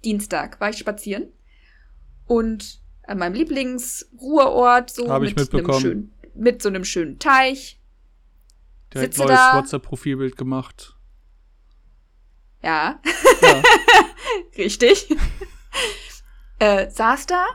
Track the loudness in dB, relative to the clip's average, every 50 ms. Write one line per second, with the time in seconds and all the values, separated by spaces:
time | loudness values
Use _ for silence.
0 | -4 -4 -6 -6 -6 -6 -8 -8 -8 -8 -10 _ -8 -8 -8 -8 -10 -10 -10 -10
1 | -10 -10 -10 -10 -10 -14 _ _ _ _ _ _ _ _ _ _ _ _ -20 -20
2 | -20 -20 -20 -20 -6 -2 -2 0 0 -2 -6 -8 -12 -18 -20 -20 -20 -20 -20 -20
3 | _ -12 -8 -6 -6 -6 -2 -4 -4 -2 -2 -4 -4 -6 -6 -10 -10 -10 -12 -14
4 | -16 _ _ -16 -8 -2 2 2 2 2 2 2 4 4 4 4 2 -2 -8 -8
5 | -6 -2 -2 -2 -2 -2 -2 -2 -4 0 -2 -2 -2 0 -2 0 0 -2 -4 -4
6 | -10 -12 _ _ -20 -20 _ 0 0 0 0 0 -4 -4 -4 -4 -8 -6 -4 -4
7 | -6 -6 -8 -6 0 2 4 4 4 2 -2 -6 -12 -20 -20 _ _ _ _ _
8 | _ _ _ _ _ _ _ _ _ _ _ _ _ _ _ _ _ _ -6 -6
9 | -6 -4 -2 -2 2 4 4 6 6 6 4 2 -2 -4 -8 -10 -8 -10 -14 -8
10 | -6 -6 -6 -4 -6 -8 -6 -8 -8 -6 -6 -6 -8 -10 _ -20 -20 -20 _ _
11 | _ _ _ _ _ _ _ _ _ _ _ _ _ _ _ _ _ _ _ _
12 | _ _ _ _ _ _ _ _ _ _ _ _ -6 -4 -2 -2 -2 -4 -6 -6
13 | _ -6 -6 4 6 6 6 8 6 6 6 6 6 6 4 6 6 6 6 6
14 | 6 4 -4 -14 -8 -6 -6 -6 -8 -12 _ -6 -4 -4 0 2 4 4 4 4
15 | 2 -4 -2 0 0 -2 -2 -8 -14 -18 -18 -20 -20 -12 -8 -6 -6 -6 -8 -12
16 | -18 -20 -20 -20 -20 -20 -20 -20 -20 -20 -4 0 2 2 2 2 -2 -4 -6 -2
17 | 0 0 0 0 -2 -4 -2 -2 -2 -4